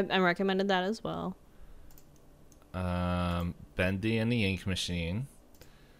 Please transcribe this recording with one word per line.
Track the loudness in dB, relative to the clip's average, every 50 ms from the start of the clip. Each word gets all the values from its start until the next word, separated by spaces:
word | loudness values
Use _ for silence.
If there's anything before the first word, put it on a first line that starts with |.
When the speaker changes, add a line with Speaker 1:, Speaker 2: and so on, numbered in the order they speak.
| 4 4
Speaker 1:
I | 4 4
recommended | 4 4 4 2 2 2 2 2 2
that | 4 2 2 2
as | 0 -2 -4 -4
well. | -6 -4 -4 -4 -6 -6 -10 -14 -20 -20 -20 -18 -18 -18 -18 -18 -18 -20 -20 -20 -20 -20 -20 -20 -20 -20 -20 -20 -20 -20 -20 -18 -10 -6
Speaker 2:
Um, | -4 -2 0 0 0 0 2 2 2 2 0 0 0 -2 -2 -4 -8 -12 -6 -2
Bendy | 0 0 0 0 0 0 0 2
and | 2 2 2
the | 2 2 2
Ink | 2 0 0 -2
Machine. | -2 -2 -2 -2 -2 -2 -2 -2 -2 -2 -4 -4 -6 -10 -18 -20 -20 -20 -20 -20 -20 -20 -20 -20 -20 -20